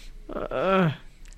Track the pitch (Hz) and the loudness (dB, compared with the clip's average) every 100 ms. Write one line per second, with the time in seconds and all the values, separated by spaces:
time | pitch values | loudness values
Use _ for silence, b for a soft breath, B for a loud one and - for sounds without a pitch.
0 | b - - - - 127 180 190 170 131 | b -14 -10 -8 -4 0 4 6 4 2
1 | B B - | B B -18